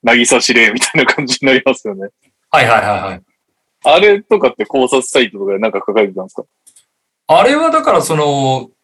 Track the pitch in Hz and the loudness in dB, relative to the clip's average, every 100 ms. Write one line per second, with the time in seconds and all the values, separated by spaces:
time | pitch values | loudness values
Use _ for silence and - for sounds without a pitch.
0 | 117 120 120 123 - 117 113 120 - 156 | 2 2 2 2 2 2 0 0 -4 -2
1 | 127 - 135 127 139 127 135 127 110 95 | 0 -2 -4 -4 0 0 0 -4 -6 -12
2 | 98 _ _ _ _ - 120 110 101 98 | -14 _ _ _ _ 0 2 2 0 -4
3 | 95 92 _ _ _ _ _ _ 135 160 | -6 -12 _ _ _ _ _ _ 2 4
4 | 208 202 - 208 131 - 107 135 127 135 | 4 2 0 0 0 -2 -4 -2 0 0
5 | 127 139 117 101 98 98 113 101 - 104 | 0 -2 -2 -4 -6 -2 -4 -4 -2 0
6 | 101 95 95 - - _ _ _ _ _ | 0 -4 -12 -16 -18 _ _ _ _ _
7 | _ _ - 165 226 294 320 320 - 180 | _ _ 2 2 4 2 0 0 0 0
8 | 147 156 147 139 135 131 120 _ | 0 -2 0 0 -2 -4 -6 _